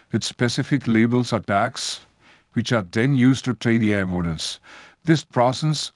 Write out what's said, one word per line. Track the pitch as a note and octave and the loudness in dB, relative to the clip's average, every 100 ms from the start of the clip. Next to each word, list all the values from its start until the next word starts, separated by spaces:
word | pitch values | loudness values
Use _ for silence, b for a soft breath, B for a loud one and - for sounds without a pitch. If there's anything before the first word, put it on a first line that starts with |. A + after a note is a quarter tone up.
| B | B
with | A2+ | -4
specific | - - A#2+ C#3 B2+ C#3+ - | -4 -2 -2 -2 -2 -2 2
labels | A2+ A#2 B2 A#2+ | 2 4 2 0
or | A2+ | -2
tags, | F2 G2+ B2 - - - - _ b b b | 0 0 0 -4 -10 -10 -16 _ b b b
which | B2 A2+ | -6 -2
are | A#2+ | -2
then | F2 A2 C3+ C3+ | -2 0 2 4
used | B2+ B2+ B2+ | 4 4 -2
to | |
train | A2+ A#2+ A#2 | -2 0 2
the | G#2 | 2
A | G#2 | 0
I | F#2 | -2
models. | F2+ E2+ D#2+ - - B B B B | -2 -4 -4 -8 -10 B B B B
This | D#3+ D#3+ | 0 0
process | - B2+ B2 B2 D3+ D3 - | 0 0 0 0 -2 -4 -8